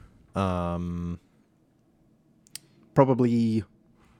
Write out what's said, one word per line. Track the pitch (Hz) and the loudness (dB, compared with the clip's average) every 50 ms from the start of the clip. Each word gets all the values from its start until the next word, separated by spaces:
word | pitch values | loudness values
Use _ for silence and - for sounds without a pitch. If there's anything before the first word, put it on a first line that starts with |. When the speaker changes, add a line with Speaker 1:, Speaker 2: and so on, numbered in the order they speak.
| - - - - - _ - | -20 -20 -20 -20 -20 _ -4
Speaker 1:
um, | 95 98 92 90 87 87 87 87 87 87 87 87 87 87 87 87 - _ _ _ _ _ _ _ _ _ _ _ _ _ _ _ _ _ _ _ _ _ _ _ _ _ _ - - - _ _ _ - - - | -2 -2 -2 -2 -2 -4 -4 -4 -4 -6 -6 -6 -6 -6 -8 -8 -10 _ _ _ _ _ _ _ _ _ _ _ _ _ _ _ _ _ _ _ _ _ _ _ _ _ _ -20 -20 -20 _ _ _ -20 0 2
Speaker 2:
Probably | 139 135 131 127 120 127 120 117 117 117 113 110 113 98 - _ _ _ - _ _ - - _ | 4 4 4 4 2 2 2 2 2 2 2 0 -2 -4 -6 _ _ _ -20 _ _ -20 -20 _